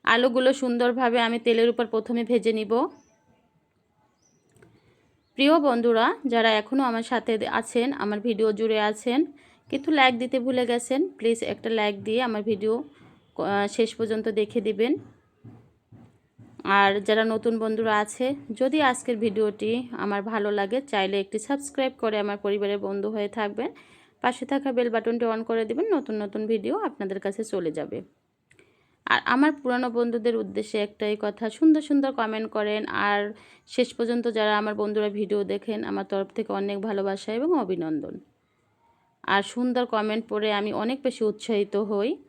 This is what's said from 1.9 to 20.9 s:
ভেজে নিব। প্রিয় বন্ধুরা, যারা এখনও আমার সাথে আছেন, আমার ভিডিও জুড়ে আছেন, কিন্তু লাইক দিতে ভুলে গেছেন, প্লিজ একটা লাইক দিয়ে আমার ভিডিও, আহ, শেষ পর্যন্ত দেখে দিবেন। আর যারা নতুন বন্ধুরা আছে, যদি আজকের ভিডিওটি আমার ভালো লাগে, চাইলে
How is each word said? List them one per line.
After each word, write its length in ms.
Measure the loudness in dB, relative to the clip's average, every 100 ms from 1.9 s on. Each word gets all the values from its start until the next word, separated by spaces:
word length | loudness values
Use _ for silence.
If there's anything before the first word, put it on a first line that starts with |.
| -2 -2 -4
ভেজে 280 | 2 2 2
নিব। 200 | 0 0 0 0 -6 _ _ _ _ _ _ _ _ _ _ _ _ _ _ _ _ -20 _ _ _ _ _ _
প্রিয় 240 | 2 4 6
বন্ধুরা, 560 | 4 2 4 4 2 0 0
যারা 240 | 4 4
এখনও 320 | 4 0 0
আমার 200 | 2 0
সাথে 440 | -2 -2 0 -2 0
আছেন, 460 | -2 0 0 0
আমার 280 | -2 -4 -2
ভিডিও 320 | -2 2 0
জুড়ে 280 | 2 0 2
আছেন, 440 | 0 0 0 0 0 -6 -20 _ _
কিন্তু 200 | -4 0
লাইক 280 | 4 4 4
দিতে 200 | -2 0
ভুলে 260 | 0 0 0
গেছেন, 420 | -2 0 0 0
প্লিজ 300 | 0 0 0
একটা 280 | -2 -4 -2
লাইক 320 | 0 0 -2
দিয়ে 180 | -2 -2
আমার 200 | 0 -2
ভিডিও, 320 | -2 0 0 -2
আহ, 880 | -4 -16 -20 _ _ -6 -2 0 0
শেষ 280 | 0 -2
পর্যন্ত 340 | -2 -4 -2 -2
দেখে 320 | -2 -2 -2
দিবেন। 360 | -2 -2 0 0 -4 -20 _ _ -20 -20 _ _ _ -20 -20 _ _ -20 -20 -12
আর 360 | 2 6 6 4
যারা 240 | 2 2
নতুন 340 | 2 0 0 0
বন্ধুরা 400 | 0 0 2 2
আছে, 360 | 0 -2 -4 -4 -8
যদি 320 | -2 0 4
আজকের 340 | 2 2 -4 -2
ভিডিওটি 680 | 0 0 -2 -2 -2 -2 -4
আমার 300 | -6 -2 -2
ভালো 280 | -2 -2 0
লাগে, 300 | 0 0 -2
চাইলে 400 | -2